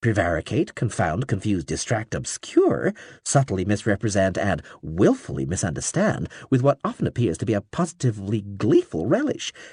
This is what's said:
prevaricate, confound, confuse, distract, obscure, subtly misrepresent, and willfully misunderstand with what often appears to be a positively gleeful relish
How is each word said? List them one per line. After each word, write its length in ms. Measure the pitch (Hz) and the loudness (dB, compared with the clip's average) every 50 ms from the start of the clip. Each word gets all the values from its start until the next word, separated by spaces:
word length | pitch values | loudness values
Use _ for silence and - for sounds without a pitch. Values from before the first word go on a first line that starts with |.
prevaricate, 720 | - 117 107 95 90 87 87 78 - - - 120 160 - - | 2 2 2 2 2 2 0 -2 -2 -2 -2 -2 -2 -2 -2
confound, 520 | - - 107 - - 107 82 78 98 139 | -4 -4 -4 0 0 0 0 0 -2 -2
confuse, 360 | - - 98 - 110 101 92 78 | -2 -4 -2 0 -2 -2 -2 -2
distract, 500 | - 78 71 - - 123 110 107 _ - | -4 -4 -6 -2 -2 -2 -4 -4 _ -6
obscure, 800 | 82 123 - - - - - - - 392 359 - 62 - 170 208 - - - - - _ | -6 -6 -6 -10 -12 -12 0 2 4 4 4 2 2 0 -2 -4 -4 -12 -20 -20 -14 _
subtly 420 | - - 139 135 - 101 92 92 | 0 2 2 2 2 0 -2 0
misrepresent, 720 | 92 104 98 - - 101 98 - 113 95 101 95 95 90 | 0 0 0 2 0 0 0 0 0 2 2 2 2 2
and 240 | - - 101 92 76 - - - - | 0 0 0 -2 -2 -4 -12 -20 -14
willfully 640 | - 156 156 165 107 170 262 254 - - - 65 67 | -10 -8 0 4 4 4 4 2 -2 -8 -6 -4 -2
misunderstand 840 | 67 85 92 - 95 76 - - - - 156 101 214 - - - - - - - - | -2 -2 -2 -2 -2 -2 -2 -6 -4 -2 0 0 0 0 -2 -4 -8 -8 -14 -4 0
with 120 | - 131 | 0 4
what 180 | 123 139 139 - _ | 4 4 2 2 _
often 240 | 190 - - - | -6 -4 -2 -4
appears 300 | - - - 123 104 80 | -4 0 0 0 0 0
to 80 | - - | 0 0
be 80 | 104 110 | 0 0
a 80 | 101 | 0
positively 800 | 101 _ - - 175 170 - _ - 127 110 104 98 95 110 113 | -2 _ -4 -2 -2 -2 -2 _ 0 0 0 0 -4 -2 -2 -2
gleeful 680 | 98 101 101 98 - 107 156 349 349 - - 80 80 | -4 -6 -8 -2 2 4 4 4 4 2 -4 -4 0
relish 440 | 104 156 226 294 294 - - - - - - - - | 2 2 2 2 -2 -4 -4 -6 -10 -10 -12 -20 -20